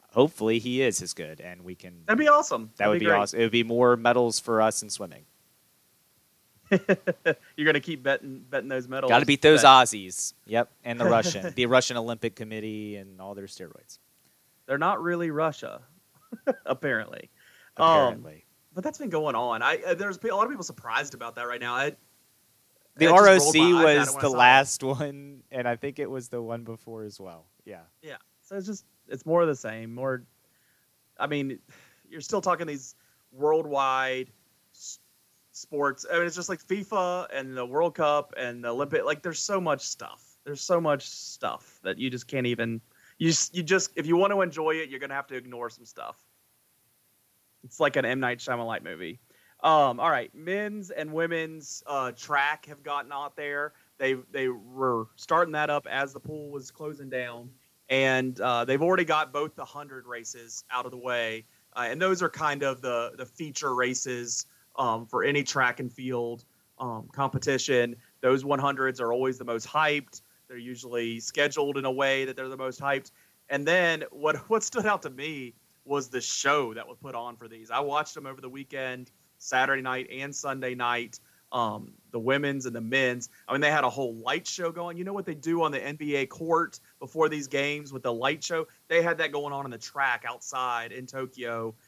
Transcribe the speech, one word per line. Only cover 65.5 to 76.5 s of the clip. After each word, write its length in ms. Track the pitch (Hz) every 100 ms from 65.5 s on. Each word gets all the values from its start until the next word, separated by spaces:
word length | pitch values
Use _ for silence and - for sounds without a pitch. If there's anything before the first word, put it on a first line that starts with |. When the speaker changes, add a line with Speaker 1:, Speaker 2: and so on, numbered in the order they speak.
| 143 127 -
Speaker 2:
and 120 | 127
field, 540 | 117 127 123 120 117 - _ _ -
um, 320 | 127 113 113
competition. 840 | - 135 135 - 135 - 127 120 117 _ _
Those 240 | 131 135 139
one 140 | 143
hundreds 420 | 139 135 131 127
are 100 | 117
always 280 | 120 131 127
the 60 | 120
most 220 | 117 -
hyped. 540 | 147 156 147 139 - _ _ -
They're 100 | 123
usually 600 | 120 123 123 120 117 117
scheduled 580 | - - 147 147 143 139
in 80 | 135
a 60 |
way 340 | 131 135 135 135
that 100 | 127
they're 120 | 131
the 80 | 131
most 240 | 131 127
hyped. 300 | 139 139 139 _ _ _ -
And 180 | 139 143
then 360 | 180 170 160 151
what, 240 | 139 151 147
<laughs> 120 | -
what 120 | 220
stood 220 | - 247 214
out 160 | 202
to 80 | 156
me 460 | 131 151 147 123 - _ _
was 260 | - 139 127
the 120 | 123
show 520 | 120 - 143